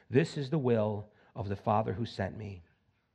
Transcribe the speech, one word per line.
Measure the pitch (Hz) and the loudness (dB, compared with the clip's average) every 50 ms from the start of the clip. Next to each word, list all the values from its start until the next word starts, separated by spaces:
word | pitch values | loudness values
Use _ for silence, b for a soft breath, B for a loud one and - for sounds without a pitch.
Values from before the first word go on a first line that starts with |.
| b | b
"This | b 113 139 165 - - | b 4 4 4 4 -2
is | 151 139 127 | -6 -4 -2
the | 156 160 | -2 0
will | 127 123 117 110 107 107 104 101 101 b b b b b b | 2 4 4 4 4 2 -2 -4 -6 b b b b b b
of | 117 98 98 | -8 -4 -4
the | 101 | -4
Father | - - 110 104 107 110 117 98 | -2 0 2 2 2 2 0 -2
who | 101 117 | -4 -4
sent | 113 - - 98 92 - | -6 -4 -4 -4 -4 -4
me, | 107 110 101 95 87 - _ _ _ _ _ _ _ _ _ | -8 -10 -10 -12 -12 -16 _ _ _ _ _ _ _ _ _